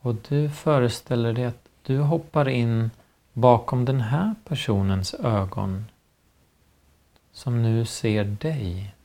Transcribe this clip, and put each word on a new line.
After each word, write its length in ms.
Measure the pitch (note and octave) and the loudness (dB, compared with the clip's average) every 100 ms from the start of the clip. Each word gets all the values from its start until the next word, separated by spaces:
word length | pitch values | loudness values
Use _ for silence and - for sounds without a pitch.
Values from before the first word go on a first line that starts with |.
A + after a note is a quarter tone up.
Och 140 | B2+ A2+ - | -4 -4 -2
du 220 | C#3+ D3+ | -2 -2
föreställer 800 | D3 - D3 B2 A2+ - A#2+ A#2 | -2 2 4 2 0 -4 -2 0
dig 120 | A#2 | 0
att 240 | B2 A#2 _ _ | -4 -6 _ _
du 160 | - C3+ | -4 0
hoppar 500 | D3 D#3+ D#3 D#3 C3+ | 2 0 -2 0 0
in 420 | B2+ A#2 A2+ A2+ - _ _ _ | 2 2 2 0 -6 _ _ _
bakom 520 | - B2 A#2+ - B2+ | 2 6 6 4 0
den 160 | B2 C3+ | 0 0
här 340 | A2 C#3+ G3+ G#3+ | 0 0 0 -4
personens 720 | - C#3+ - G2+ G2 F#2+ F#2+ | -6 -6 0 0 2 0 -2
ögon 720 | - E3 G#2+ F#2+ - G2 F#2+ A2 _ _ _ _ _ _ _ _ _ _ _ _ _ _ | -4 -2 0 -2 -4 -6 -6 -10 _ _ _ _ _ _ _ _ _ _ _ _ _ _
som 300 | - - A#2+ | -10 -2 0
nu 220 | A2+ A2+ | 2 2
ser 400 | A2+ - A2+ G#2+ | 0 -2 0 0
dig. 680 | G2+ G2+ D#3 D3+ G2 F2+ G2 - | 0 -4 -4 -4 -4 -6 -10 -16